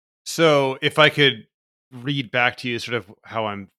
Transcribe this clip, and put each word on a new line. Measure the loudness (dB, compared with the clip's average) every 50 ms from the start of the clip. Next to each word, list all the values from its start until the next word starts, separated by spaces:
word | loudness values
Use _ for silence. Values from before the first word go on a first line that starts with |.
| _ _ _ _ -14
So | -8 -2 2 4 4 4 4 2 0 -2 -2
if | -2 -2 2 4
I | 4 4
could | 4 4 2 2 2 -2 -8 _ _ _ _ _ _ _ _ _ -18
read | -12 -8 -6 -4 -4 -4 -4
back | 0 0 0 0 0 -2
to | -6 -6
you | -6 -6
sort | -6 -4 -6
of | -6 -6 -8 -18 _ _
how | -10 -6 -4 -4
I'm, | -4 -4 -6 -10 -14 _